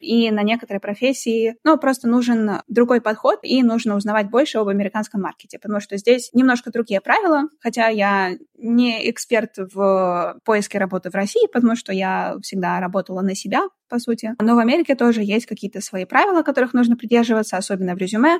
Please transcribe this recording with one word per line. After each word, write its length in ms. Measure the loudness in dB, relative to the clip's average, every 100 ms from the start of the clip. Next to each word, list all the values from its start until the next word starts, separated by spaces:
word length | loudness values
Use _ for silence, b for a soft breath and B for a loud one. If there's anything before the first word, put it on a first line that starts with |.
и 300 | 0 0 2
на 120 | 0
некоторые 380 | 0 -2 -4 -8
профессии, 760 | -6 -2 -2 -2 -2 0 -2 -2
ну, 120 | 0 2
просто 300 | 2 0 0
нужен 520 | 2 2 0 0 -4 -2
другой 320 | 2 4 2
подход, 400 | 0 -2 0 -2
и 200 | 0 2
нужно 340 | 2 2 0 -2
узнавать 340 | 0 -2 0
больше 280 | 0 0 0
об 100 | 0
американском 520 | 0 -2 -4 -4 -4
маркете, 380 | -6 -8 -20 -14
потому 220 | -6 -6
что 160 | -6 -4
здесь 340 | 2 2 2
немножко 380 | 2 2 2 -4
другие 300 | -6 -2 -2
правила, 440 | 2 2 2 2 0 _
хотя 280 | -6 0 0
я 440 | 2 0 2 -2 -6 -14 -10
не 540 | 0 2 2 0 -4
эксперт 420 | -4 -2 0 -2 -8
в 800 | -10 0 2 2 0 -2 -4 -6
поиске 340 | -2 0 0 -4
работы 320 | -4 -4 -4
в 40 |
России, 340 | -4 -2 0 0
потому 240 | 2 2 0
что 160 | -4
я 440 | -4 -2 -2 -4 -6
всегда 380 | -8 -4 -2 -2
работала 400 | -2 -4 -4 -4
на 120 | -4
себя, 280 | -4 -4 -2 -4 _ -8
по 100 | -6
сути. 360 | -4 -4 -6 -2
Но 140 | 2
в 40 | 4
Америке 360 | 4 2 2
тоже 280 | 2 2 2
есть 240 | 0 -2 -4
какие-то 340 | -10 -10 -10
свои 240 | -10 -8
правила, 380 | -2 2 4 2
которых 320 | 2 0 0
нужно 200 | 2 2
придерживаться, 640 | 0 2 2 2 0 0 -4
особенно 380 | -4 -4 -4 -4
в 20 |
резюме, 400 | -4 2 2